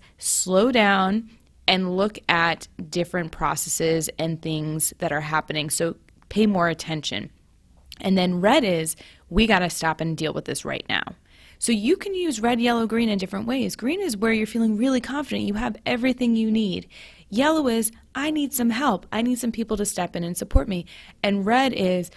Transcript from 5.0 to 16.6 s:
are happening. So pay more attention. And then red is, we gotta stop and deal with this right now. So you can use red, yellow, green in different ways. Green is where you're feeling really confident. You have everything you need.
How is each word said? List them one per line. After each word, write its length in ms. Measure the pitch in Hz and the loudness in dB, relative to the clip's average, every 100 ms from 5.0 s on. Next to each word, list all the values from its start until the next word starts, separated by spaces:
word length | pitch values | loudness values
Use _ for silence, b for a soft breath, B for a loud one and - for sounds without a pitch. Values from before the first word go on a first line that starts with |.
| 165 | -4
are 100 | 147 | -2
happening. 480 | 151 156 - 156 151 | -2 -4 -2 -4 -4
So 240 | - 170 - _ - - | -2 -2 -4 _ -20 -6
pay 160 | 202 220 | 2 2
more 240 | 190 170 | 4 2
attention. 640 | 165 - 160 - 101 - - _ _ _ _ - - | 0 -6 -6 -6 -8 -10 -16 _ _ _ _ -20 -6
And 160 | 190 190 | 0 2
then 240 | 180 180 | 2 2
red 220 | 196 302 | 4 4
is, 320 | 220 165 160 - B B B | 4 0 -2 -6 B B B
we 180 | 175 220 | 2 4
gotta 220 | 196 175 | 4 2
stop 320 | - 160 156 | -2 -2 -2
and 160 | 165 156 | -2 -2
deal 160 | 156 | -2
with 120 | 139 - | -4 -6
this 200 | 143 143 | -6 -6
right 200 | 135 - | -8 -4
now. 140 | 101 - - _ b b b | -4 -4 -10 _ b b b
So 120 | - | -2
you 260 | 220 220 392 | 0 2 0
can 160 | 403 | 0
use 280 | 370 349 226 | -4 -2 0
red, 180 | 233 240 | 0 2
yellow, 280 | 240 233 220 | 2 2 0
green 220 | 226 233 | 0 0
in 80 | 202 | 0
different 300 | 190 196 226 | -2 -6 -4
ways. 280 | 262 208 - | -2 -2 -4
Green 260 | 233 370 | -4 -2
is 160 | 381 208 | -2 0
where 160 | 226 | 0
you're 140 | 220 214 | 2 0
feeling 300 | 233 226 214 | 0 0 2
really 240 | 269 262 | 2 0
confident. 460 | 247 262 - 202 208 | -2 -6 -4 -4 -2
You 80 | 208 | -2
have 220 | 240 214 - | -4 -4 -4
everything 500 | 247 254 247 240 226 | 0 0 2 2 2
you 160 | 220 | 2
need. 360 | 220 | 2